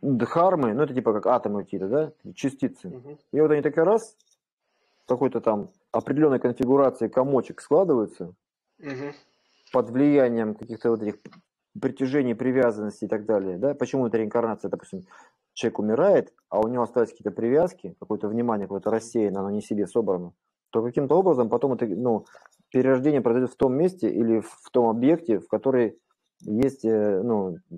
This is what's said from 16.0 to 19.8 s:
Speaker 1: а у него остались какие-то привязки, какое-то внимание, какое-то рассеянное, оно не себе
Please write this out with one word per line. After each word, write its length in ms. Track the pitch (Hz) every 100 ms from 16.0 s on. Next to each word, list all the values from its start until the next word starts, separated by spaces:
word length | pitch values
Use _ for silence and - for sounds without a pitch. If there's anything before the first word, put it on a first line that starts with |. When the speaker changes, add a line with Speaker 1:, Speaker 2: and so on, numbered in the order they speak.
| 196 156 - _ -
Speaker 1:
а 120 | 98
у 80 | 110
него 140 | 123
остались 280 | 113 123 110
какие-то 200 | - 104
привязки, 680 | 90 113 143 180 - 90 -
какое-то 280 | - 107 104
внимание, 380 | 113 120 107 95
какое-то 240 | 98 107
рассеянное, 500 | 110 113 117 104 95
оно 100 | 98
не 120 | 104
себе 240 | - 104